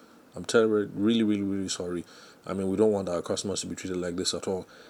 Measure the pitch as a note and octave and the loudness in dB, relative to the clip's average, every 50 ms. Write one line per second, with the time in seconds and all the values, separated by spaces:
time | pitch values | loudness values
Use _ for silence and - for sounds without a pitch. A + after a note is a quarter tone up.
0 | - - - - - - - - F2+ - - A#2 A2 A2 G#2+ G#2+ G2+ F#2 G#2 F#2+ | -20 -20 -20 -20 -20 -14 -12 -10 -2 2 4 6 6 6 4 2 0 0 -2 0
1 | G2+ A2 A#2 A2+ A2 G#2 G#2 G2+ G2+ G2 G2 G2 F#2+ F#2 - - F2+ F2 F2+ E2+ | 2 4 4 4 4 4 2 2 0 -2 -2 -2 -4 -4 -6 -6 -6 -6 -6 -6
2 | E2 - - - - - - - - - F#2 G2 F#2+ F#2+ G2 F#2+ A2 A2 G#2 G2 | -8 -10 -16 -20 -20 -20 -20 -14 -10 -6 -4 -2 -2 0 2 4 4 4 4 2
3 | F#2+ F2+ F2 E2 - - G2+ - - G2+ F#2 - - F2+ F2 - - F#2 F#2 F2+ | 0 -2 -2 -2 -2 -2 -4 -4 -4 -4 -4 -4 -6 -8 -10 -8 -8 -6 -4 -4
4 | F2+ F2 F2 F#2 F#2 - - F2 - G#2+ F#2+ F#2 - - - - - | -4 -4 -2 -2 -2 -2 -4 -4 -2 -4 -4 -4 -6 -10 -16 -20 -20